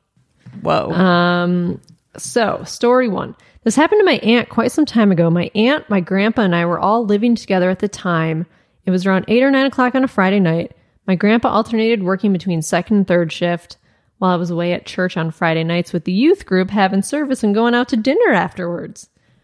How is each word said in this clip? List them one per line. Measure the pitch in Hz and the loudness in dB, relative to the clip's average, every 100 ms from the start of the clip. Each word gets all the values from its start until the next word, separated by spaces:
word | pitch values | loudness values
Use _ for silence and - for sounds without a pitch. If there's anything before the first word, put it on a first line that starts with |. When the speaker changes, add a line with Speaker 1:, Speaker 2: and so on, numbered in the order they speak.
| _ _ _ _ - - | _ _ _ _ -20 -8
Speaker 1:
Whoa. | 160 156 - | -2 -2 -2
Speaker 2:
Um, | 175 185 175 175 175 175 180 175 - _ _ _ - | 2 2 4 2 0 0 0 -2 -6 _ _ _ -16
so, | - 240 208 - - | -4 -2 0 -4 -8
story | - 240 254 247 | -4 0 2 0
one. | 180 - - _ _ | -4 -8 -14 _ _
This | 220 269 | -2 0
happened | 330 427 | 2 4
to | |
my | 381 247 | 4 2
aunt | 208 233 - | 2 0 0
quite | - 233 | -2 -2
some | - 302 | 0 0
time | 233 208 | 2 2
ago. | 170 170 | 4 2
My | 175 - | 2 -2
aunt, | 202 240 311 - | 0 0 0 -2
my | 196 | -2
grandpa, | 165 190 214 233 | 0 0 0 2
and | 196 | 0
I | 170 170 | 2 0
were | 170 | 0
all | 190 226 208 | 0 0 0
living | 202 240 | 0 2
together | 233 - 190 180 | 0 0 0 0
at | 185 | 0
the | 202 | -4
time. | - 180 165 160 160 175 _ _ _ - | -4 -4 -2 -2 -4 -8 _ _ _ -2
It | |
was | 180 190 | 0 2
around | 190 - | 0 2
eight | 226 | 2
or | 277 | 4
nine | 269 269 | 2 0
o'clock | - 247 | 0 0
on | 262 | 0
a | 262 | -2
Friday | - 185 202 | 0 2 2
night. | 175 165 180 _ _ _ - | 2 0 -4 _ _ _ -4
My | |
grandpa | 180 208 226 - | 0 2 2 2
alternated | 214 220 226 226 233 | 0 0 0 0 0
working | 180 190 208 | -2 -2 0
between | 185 190 165 | 0 -2 -4
second | 156 170 - 208 | -2 -4 0 0
and | 190 | 2
third | 175 160 | 0 0
shift | - 175 175 - - _ _ _ - | -4 -4 -4 -8 -20 _ _ _ -4
while | 185 | -2
I | 175 | 0
was | 175 | -2
away | 170 175 | -4 -2
at | 175 | -4
church | - - 185 175 | -6 -4 -4 -2
on | 165 | -6
Friday | - 170 160 | -2 -2 0
nights | 165 175 175 | -2 -2 -2
with | 170 | -6
the | - | -2
youth | 185 294 381 | 0 2 2
group, | - 185 190 | 0 -2 0
having | 208 190 196 | 0 2 0
service | - 294 285 262 | -2 -4 -2 -2
and | 208 | 0
going | 208 240 | 2 2
out | 240 247 | 0 0
to | 226 | 0
dinner | 254 349 453 | 0 2 4
afterwards. | 196 175 - 170 175 - - - _ _ _ | 2 0 -6 -8 -8 -12 -16 -20 _ _ _